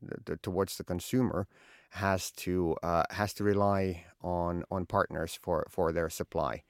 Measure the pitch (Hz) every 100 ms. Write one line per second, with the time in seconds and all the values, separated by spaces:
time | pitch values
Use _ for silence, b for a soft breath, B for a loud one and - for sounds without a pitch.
0 | - - - 82 - 90 98 - - 90
1 | - 127 120 87 101 B B B B 90
2 | 98 95 - - - 90 85 76 85 85
3 | 78 - 104 - 104 101 101 98 95 87
4 | - - 87 87 87 87 - 95 90 98
5 | 92 80 82 - - 82 - - 85 82
6 | 82 - - 82 73 55